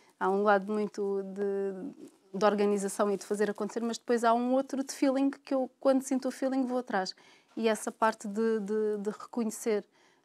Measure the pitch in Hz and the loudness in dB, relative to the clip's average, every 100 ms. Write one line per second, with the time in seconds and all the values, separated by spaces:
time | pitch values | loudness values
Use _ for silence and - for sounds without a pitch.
0 | _ - 190 196 208 202 196 214 208 - | _ -4 0 2 4 4 4 -2 -2 -2
1 | 196 196 190 190 202 196 196 190 180 - | -2 -2 -4 -4 -4 -2 -4 -6 -10 -12
2 | - _ _ 196 208 202 208 202 196 - | -20 _ _ 2 2 4 2 2 -2 0
3 | 208 190 - 208 208 202 208 233 233 226 | 0 0 -2 -2 0 -2 -6 -4 -6 -6
4 | - 233 233 233 247 262 277 262 269 - | 0 2 4 2 2 0 0 -4 -6 0
5 | 285 262 277 269 - 269 254 _ 269 262 | 2 2 0 -2 -4 -2 -2 _ 2 2
6 | 262 262 262 - 269 262 247 247 247 196 | 2 -2 -2 -4 -2 0 0 -2 -2 -2
7 | 185 - - - _ - 226 214 - - | -2 -8 -18 -20 _ -2 0 0 -2 0
8 | 220 220 214 202 226 220 196 214 214 208 | 0 0 -6 -2 0 0 0 -2 0 -2
9 | 202 - - - 220 - 240 208 - _ | -4 -8 -8 -4 -2 -2 -2 -2 -4 _
10 | _ _ | _ _